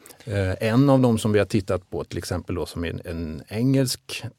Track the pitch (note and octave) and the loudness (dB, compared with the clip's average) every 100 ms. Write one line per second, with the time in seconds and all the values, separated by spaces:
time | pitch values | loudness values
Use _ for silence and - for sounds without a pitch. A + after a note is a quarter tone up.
0 | - - - G2+ F#2 - A2+ A#2 C#3 C3+ | -20 -18 -4 -2 0 0 2 4 6 6
1 | B2+ A2 A2 G#2 G2 A2 F#2+ F#2 - - | 4 2 2 2 2 0 0 -4 -4 -8
2 | - F2+ - F2+ - F2 - E2+ E2 F2+ | -6 -8 -4 -6 -4 -6 -6 -6 -6 -6
3 | - E2+ E2 D2+ - G#2 B2+ C3+ C3 - | -8 -8 -8 -10 -8 -2 2 2 2 -4
4 | - - A2+ | -10 -12 -12